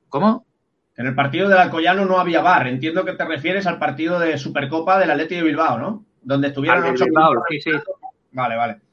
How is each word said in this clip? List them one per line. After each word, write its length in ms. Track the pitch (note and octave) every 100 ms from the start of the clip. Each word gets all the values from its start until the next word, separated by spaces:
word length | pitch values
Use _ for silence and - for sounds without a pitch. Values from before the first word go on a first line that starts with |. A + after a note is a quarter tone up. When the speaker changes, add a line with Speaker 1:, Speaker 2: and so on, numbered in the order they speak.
| _
Speaker 1:
¿Cómo? 380 | C#3+ G#3 B3 _ _ _ _ _ -
Speaker 2:
En 100 | B2+
el 80 |
partido 340 | C3 C#3 E3 G3
del 100 | F#3
Alcoyano 460 | D#3+ E3 E3+ F#3+
no 140 | F#3+ F#3
había 240 | F3 E3
var. 240 | F3 E3 B2+
Entiendo 380 | C3 D#3 F3
que 80 | F3+
te 120 | F3
refieres 420 | D#3+ D3 D#3+ F#3+ F#3
al 120 | E3
partido 400 | D3 C3+ E3 F3
de 180 | E3 C#3
Supercopa 600 | - C#3+ C3+ D#3+ E3+ F#3+
del 120 | E3+
Atleti 260 | D3 D#3+ F3
de 60 |
Bilbao, 360 | D#3+ D3+ D#3 A#2
¿no? 260 | F3+ A3 _ _
Donde 280 | B2+ C#3 C#3
estuvieron 300 | C3+ B2+ C3
Speaker 1:
Al 40 |
del 100 | C3
Speaker 2:
ocho 100 | B2+
Speaker 1:
Bilbao, 260 | C3 D#3 D#3+
Speaker 2:
minutos. 160 | C3 -
Speaker 1:
sí, 100 | D3
sí. 100 | D#3+ G#3 G#3 - - _ _
Speaker 2:
Vale, 240 | B2+ A#2+ A2+
vale. 240 | A#2 G#2+ _